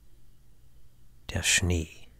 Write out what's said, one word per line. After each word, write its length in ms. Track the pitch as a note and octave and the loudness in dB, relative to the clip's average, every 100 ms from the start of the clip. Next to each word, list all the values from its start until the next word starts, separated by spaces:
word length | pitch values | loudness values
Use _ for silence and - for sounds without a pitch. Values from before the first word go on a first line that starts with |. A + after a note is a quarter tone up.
| - - - - - - - - - - - - - | -20 -18 -18 -18 -20 -20 -20 -18 -18 -18 -20 -18 -6
Der 100 | - | 0
Schnee 640 | - - F2 F2 D#2+ - - - | 4 4 6 2 0 -8 -18 -18